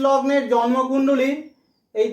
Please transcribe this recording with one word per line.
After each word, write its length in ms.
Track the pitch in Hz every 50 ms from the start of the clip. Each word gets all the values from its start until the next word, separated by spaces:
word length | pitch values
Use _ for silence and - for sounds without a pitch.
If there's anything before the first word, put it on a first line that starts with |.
| 269
লগ্নের 360 | 269 269 269 262 277 285 277 254 226
জন্মকুণ্ডলীর 840 | 240 233 233 240 254 262 262 262 269 277 269 269 277 254 262 269 294 311 - - _ _ _ _ _ _ _ _ -
এই 140 | 220 226 -